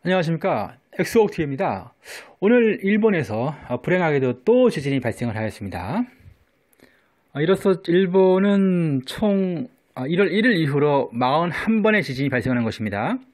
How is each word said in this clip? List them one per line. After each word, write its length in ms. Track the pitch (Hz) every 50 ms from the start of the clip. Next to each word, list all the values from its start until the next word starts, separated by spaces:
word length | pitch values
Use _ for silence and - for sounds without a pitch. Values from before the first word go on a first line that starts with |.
| _
안녕하십니까. 720 | 175 185 185 165 165 165 156 - 190 156 113 98 82 - _ _ _ - -
엑소옥 320 | 175 - - 233 214 202
티비입니다. 640 | - - 160 143 135 127 196 151 107 95 87 - _ _ _ - - - - - - _
오늘 380 | 180 208 240 247 233 220 190 - -
일본에서, 720 | 196 208 214 214 220 196 165 127 101 107 110 123 151 147 - -
아, 100 | - 123
불행하게도 640 | 120 - - 175 185 175 160 147 139 131 127 123 - _
또 260 | 208 240 254 254 226
지진이 300 | - 160 135 139 139 131
발생을 360 | 123 117 101 - 123 120 101
하였습니다. 680 | 107 110 107 - - 101 95 87 87 87 101 151 226 247 - _ _ _ - _ _ _ _ _ _ _ _ _ _ - _ _ _ _ _ _ _ _ _ _
아, 80 | 139
이로써 400 | 151 165 190 190 - 202 185 - -
일본은 1120 | - 170 185 196 180 175 190 190 185 185 190 196 202 202 196 196 190 180 175 165 156 139 131 127
총, 600 | - - - 220 208 202 196 190 185 180 156 123 - _ _ _ _ _
아, 100 | - 127
일월 260 | 143 175 170 202 170
일 140 | 165 214 220
일 120 | 254 220
이후로 520 | 170 160 139 139 143 147 147 143 139 - -
마흔한 720 | 113 117 123 127 139 160 170 175 147 - - 214 226 220
번의 220 | 202 220 214 208 147
지진이 260 | 135 131 127 139 139
발생하는 340 | 127 127 - 131 127 123 117
것입니다. 540 | 113 104 - 107 104 98 101 113 165 240 254 - _